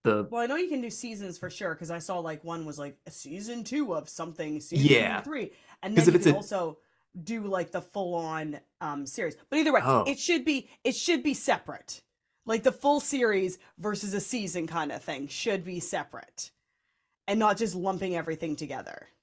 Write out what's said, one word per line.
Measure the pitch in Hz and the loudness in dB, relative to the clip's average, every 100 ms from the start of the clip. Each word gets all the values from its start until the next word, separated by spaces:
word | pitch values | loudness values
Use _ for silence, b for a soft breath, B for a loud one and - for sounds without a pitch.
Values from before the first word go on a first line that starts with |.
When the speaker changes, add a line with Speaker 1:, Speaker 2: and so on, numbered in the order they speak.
Speaker 1:
The | 120 107 104 | 4 4 2
Speaker 2:
Well, | 233 | -2
I | 240 | 0
know | 302 | 0
you | 359 | 0
can | 277 | -2
do | 233 | -4
seasons | - 240 214 196 170 | -8 -10 -10 -10 -10
for | 180 | -12
sure, | - 190 | -6 -6
'cause | 156 165 | -6 -8
I | 170 | -8
saw, | 156 180 | -4 -4
like, | 165 156 | -4 -8
one | 165 165 | -8 -8
was, | 156 147 | -8 -8
like, | 143 139 - | -12 -12 -16
a | |
season | - 139 175 208 240 | -14 -12 -12 -10 -10
two | 214 277 262 | -4 -2 -2
of | 160 - | -4 -6
something, | - 165 160 151 151 | -10 -10 -6 -6 -6
season | - 165 143 | -2 2 6
Speaker 1:
Yeah. | 123 101 90 | 6 6 -2
Speaker 2:
three. | 285 302 196 b b b | -4 -6 -8 b b b
And | 190 | 4
Speaker 1:
'Cause | 220 330 | 8 8
Speaker 2:
then | |
Speaker 1:
if | |
Speaker 2:
you | 175 | 10
Speaker 1:
it's | 165 | 6
Speaker 2:
can | |
Speaker 1:
a | 147 | 4
Speaker 2:
also | 202 196 165 151 _ _ _ 180 | 0 -4 -4 -6 _ _ _ -14
do, | 156 226 202 | -8 -6 -2
like, | 190 170 | -2 -2
the | 185 | -6
full-on, | 170 202 180 170 165 156 156 147 _ _ | -6 -6 -4 -4 -4 -4 -6 -8 _ _
um, | 160 143 135 | -6 -6 -8
series. | - 170 - b | -6 -6 -6 b
But | 294 | 2
either | 302 | 4
way, | 254 | 6
Speaker 1:
Oh. | 127 127 117 | 6 6 4
Speaker 2:
it | 277 | 0
should | - 330 | 0 2
be, | 269 269 b b | 2 0 b b
it | 262 | -2
should | - - 330 | 0 0 2
be | 302 | 2
separate. | - - 202 - 127 - - _ _ _ _ 233 | 0 2 0 -2 -14 -14 -18 _ _ _ _ -4
Like, | 226 | 2
the | 262 | 2
full | - 285 294 | 2 2 4
series | - 277 233 196 185 180 b - | 2 2 4 4 0 -4 b -8
versus | 202 202 208 | -6 -4 -2
a | 196 | 0
season | - 247 196 175 160 | 0 0 -2 -4 -4
kind | 165 147 | -4 -4
of | 117 | -6
thing | - 135 143 | -8 -8 -8
should | - 226 196 | -4 -2 -2
be | 175 175 | -4 -6
separate. | - 175 143 - - - - _ _ _ _ _ _ _ - | -4 -4 -6 -14 -16 -14 -14 _ _ _ _ _ _ _ -2
And | 208 | 2
not | 214 196 | 4 2
just | 220 | -2
lumping | 180 190 190 190 170 | 0 -2 -2 -2 -2
everything | 160 160 165 147 | -4 -6 -4 -6
together. | 147 131 - - - _ | -8 -10 -12 -16 -18 _